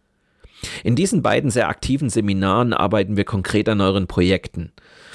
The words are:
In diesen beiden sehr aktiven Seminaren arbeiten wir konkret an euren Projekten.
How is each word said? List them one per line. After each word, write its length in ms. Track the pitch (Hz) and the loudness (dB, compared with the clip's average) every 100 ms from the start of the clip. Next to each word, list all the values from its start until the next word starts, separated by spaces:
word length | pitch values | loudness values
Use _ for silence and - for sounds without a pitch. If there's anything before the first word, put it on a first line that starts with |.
| _ _ _ _ - - - - | _ _ _ _ -20 -14 -12 -6
In 140 | 107 123 | -2 0
diesen 260 | 190 185 | 2 2
beiden 280 | 104 117 139 | 2 0 0
sehr 180 | 117 87 | 0 -2
aktiven 400 | - 131 139 131 | -2 -2 -2 -2
Seminaren 640 | 113 101 95 95 107 120 | 0 0 0 2 2 2
arbeiten 440 | - 95 104 98 101 | 0 2 0 0 0
wir 80 | |
konkret 440 | - 101 - 107 110 | -2 -2 0 0 2
an 120 | 104 | 2
euren 260 | 95 98 90 | 2 0 -2
Projekten. 680 | - 90 90 - 87 82 _ - - - | 0 2 0 -4 -10 -12 _ -20 -20 -20